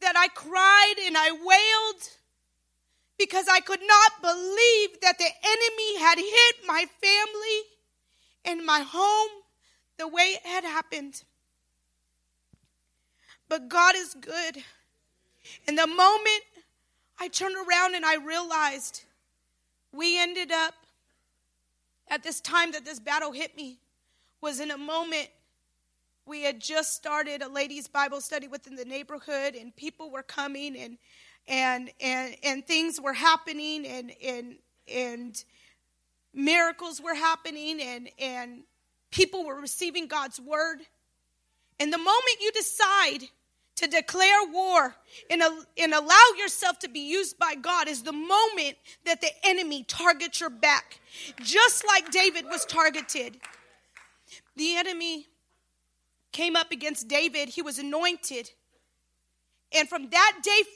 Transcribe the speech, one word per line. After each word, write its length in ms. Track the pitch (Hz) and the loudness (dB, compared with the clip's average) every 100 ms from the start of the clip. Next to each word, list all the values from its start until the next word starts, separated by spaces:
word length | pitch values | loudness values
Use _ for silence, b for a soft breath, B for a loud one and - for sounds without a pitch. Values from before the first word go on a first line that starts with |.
That 160 | 359 349 | 0 4
I 120 | 370 | 2
cried 640 | - 302 370 381 403 415 403 | 0 -4 4 8 8 6 2
and 120 | 370 320 | -2 2
I 160 | 320 | 2
wailed 800 | 320 349 381 427 440 440 381 - - _ _ _ _ _ _ _ _ _ - | 0 4 6 6 2 0 -6 -14 -20 _ _ _ _ _ _ _ _ _ -4
because 280 | 392 370 381 | -2 0 4
I 120 | 370 | 2
could 200 | 370 381 | 2 -2
not 380 | 403 415 440 427 | 6 8 8 4
believe 800 | 349 349 370 403 480 440 415 - | -2 -2 -2 4 6 6 2 0
that 180 | 370 359 | 0 2
the 100 | 339 - | -2 -2
enemy 540 | 415 440 466 440 427 403 | 0 2 0 -2 -4 0
had 200 | 320 349 | 2 2
hit 380 | 403 453 480 466 370 | 2 6 6 4 -2
my 200 | 311 349 - | -2 -2 -2
family 600 | 392 403 427 427 440 427 427 _ _ _ _ _ _ _ | 2 2 2 -4 -4 -6 -6 _ _ _ _ _ _ _
and 200 | 349 339 | -8 -6
my 160 | 320 302 | 2 0
home 500 | 277 339 403 427 427 403 _ _ _ _ _ - | 0 0 2 2 0 -4 _ _ _ _ _ -12
the 100 | 320 | -4
way 280 | 339 370 381 | 2 2 2
it 100 | 349 | -6
had 180 | 370 | -6
happened. 580 | 339 311 320 311 277 - - _ _ _ _ _ _ _ _ _ _ _ _ _ _ _ _ _ _ b b b - | -4 -6 -6 -8 -10 -16 -20 _ _ _ _ _ _ _ _ _ _ _ _ _ _ _ _ _ _ b b b -8
But 200 | 311 247 | -8 -2
God 260 | 339 349 370 | 4 4 4
is 180 | 359 | -2
good. 440 | 277 240 330 330 277 - _ _ _ _ _ _ B B B - | -14 -10 -8 -8 -10 -18 _ _ _ _ _ _ B B B -6
And 100 | 302 | 0
the 100 | 320 | 0
moment 540 | 349 370 427 427 427 - 349 _ _ _ _ _ - | 6 6 6 2 0 -2 _ _ _ _ _ _ -14
I 80 | 359 | -8
turned 280 | - 381 381 | -6 -6 -6
around 380 | 359 349 370 | 0 2 2
and 120 | 359 320 | 0 -2
I 100 | 311 | -2
realized 840 | 285 330 339 320 294 277 - - - _ _ _ _ _ _ _ _ | -4 -8 -4 -2 -2 -4 -12 -16 -20 _ _ _ _ _ _ _ _
we 280 | 277 339 349 | -6 -2 0
ended 300 | 349 359 330 | -2 -4 -4
up 240 | 330 320 - _ _ _ _ _ _ _ _ _ _ _ _ - | -2 -2 -6 _ _ _ _ _ _ _ _ _ _ _ _ -10
at 100 | 294 | -8
this 180 | 330 - | -8 -10
time 320 | - 339 339 | -4 -2 -2
that 120 | 311 | -4
this 160 | 254 262 | -14 -14
battle 320 | 220 302 302 | -6 -4 -4
hit 240 | 262 320 294 | -8 -12 -12
me 220 | 269 254 _ _ _ _ _ _ | -18 -20 _ _ _ _ _ _
was 200 | 302 269 | -8 -8
in 100 | 302 | -8
a 60 | 285 | -10
moment 520 | 294 320 339 311 - _ _ _ _ _ _ _ _ _ - | -6 -6 -4 -6 -8 _ _ _ _ _ _ _ _ _ -18
we 160 | 302 | -8
had 180 | 285 233 | -6 -6
just 340 | - 320 311 | -6 -4 -4
started 480 | - 311 302 294 285 | -6 -6 -6 -6 -8
a 60 | 269 | -8
ladies' 400 | 277 277 285 247 | -6 -6 -8 -8
Bible 320 | 285 285 277 | -4 -4 -4
study 260 | - 302 269 | -10 -10 -10
within 300 | 285 277 262 | -16 -16 -16
the 80 | |
neighborhood, 720 | 247 269 285 294 - 285 277 247 | -12 -12 -12 -14 -8 -6 -6 -8
and 180 | 233 | -18
people 360 | - 302 - 311 | -16 -14 -14 -14
were 120 | 262 | -14
coming, 540 | 269 - 277 277 285 254 | -12 -10 -8 -8 -12 -12
and, 220 | 240 240 b b b b - | -16 -20 b b b b -6
and, 420 | 262 262 247 247 - | -2 0 -2 -8 -8
and, 360 | 262 254 262 - | -4 -4 -6 -6
and 220 | 285 269 269 | -6 -4 -2
things 340 | 320 330 294 | -2 -2 -4
were 140 | 277 | -6
happening, 680 | 233 330 320 330 302 302 311 269 | 0 2 2 0 -8 -8 -8 -10
and, 260 | 254 247 - | -12 -14 -12
and, 340 | 262 240 240 - _ _ - | -10 -10 -12 -20 _ _ -12
and 500 | 254 247 240 240 208 - b b b b _ _ _ _ | -8 -8 -10 -14 -14 -18 b b b b _ _ _ _
miracles 680 | 269 285 339 330 330 339 302 | -4 2 2 2 -2 -12 -12
were 140 | 330 | -8
happening, 640 | 302 320 320 330 302 302 311 | -2 -2 -2 -6 -12 -10 -8
and, 280 | 254 240 240 - | -10 -12 -16 -12
and 400 | 262 247 240 240 _ _ _ _ _ | -10 -10 -14 -18 _ _ _ _ _
people 340 | - 370 381 | 0 0 0
were 160 | 311 269 | -8 -10
receiving 460 | 285 - 349 349 311 | -10 -8 -6 -8 -8
God's 320 | 302 269 - | -8 -8 -12
word. 420 | 254 302 320 302 311 _ _ _ _ _ _ _ _ - | -8 -4 -4 -6 -16 _ _ _ _ _ _ _ _ -6
And 120 | 302 | -4
the 60 | 330 | -2
moment 380 | 359 453 508 453 | 2 2 2 0
you 120 | 403 | -2
decide 720 | 440 - - - 403 330 285 262 _ _ _ _ | -2 -4 0 2 4 2 -2 -12 _ _ _ _
to 120 | - 320 | -6 -2
declare 560 | 320 - 370 381 403 370 | 0 -2 2 6 6 4
war 420 | 339 381 349 277 - B B B | -2 2 2 2 -2 B B B
and 140 | 330 | 0
al-, 220 | 330 320 - - | 0 0 -12 -4
and 160 | 330 | 0
allow 320 | 302 302 381 480 370 | 0 6 10 10 8
yourself 400 | 403 - 370 349 | -6 -2 -2 -4
to 80 | 302 | -8
be 120 | 262 | -12
used 360 | 285 370 370 - | -6 -4 -4 -4
by 180 | 330 294 | -4 -4
God 320 | 294 349 302 | -4 -2 -2
is 140 | 269 | -6
the 100 | 254 | -10
moment 640 | 294 339 403 453 392 285 - B B 339 | -8 0 2 2 0 -6 -8 B B -4
that 140 | 330 | -2
the 100 | 320 302 | -2 -2
enemy 400 | 392 359 330 285 | 0 0 -2 -8
targets 580 | 233 - 349 294 339 - | -10 -2 2 2 0 -6
your 100 | 330 | -8
back, 500 | 233 294 285 - - B B B B | 0 2 2 -2 -20 B B B B
just 460 | 233 359 466 - | -2 6 6 4
like 280 | 415 392 320 | 2 2 2
David 320 | 359 381 330 | 2 2 2
was 200 | 294 339 | -6 -8
targeted. 720 | - 320 311 302 - 294 247 247 - - _ _ _ - _ _ B B B | -4 2 2 0 -6 -8 -8 -12 -20 -20 _ _ _ -20 _ _ B B B
The 220 | 269 320 349 | -6 -4 -2
enemy 500 | 370 339 339 311 - _ _ _ _ _ _ _ _ _ _ | -4 -6 -6 -8 -12 _ _ _ _ _ _ _ _ _ _
came 220 | - 339 | -4 -2
up 160 | 330 330 | 0 -2
against 380 | 285 302 302 226 | -6 -6 -8 -4
David. 420 | 285 330 294 285 | -2 -2 -4 -8
He 120 | 339 | -8
was 160 | 302 240 | -8 -8
anointed. 720 | 285 302 349 349 - 254 - _ _ _ _ _ _ _ _ _ _ _ _ | -6 -2 -2 -4 -8 -12 -14 _ _ _ _ _ _ _ _ _ _ _ _
And 160 | 311 302 | -2 -2
from 200 | 339 262 | -4 0
that 280 | 339 427 359 | 4 4 2
day 200 | 381 415 339 | 0 2 0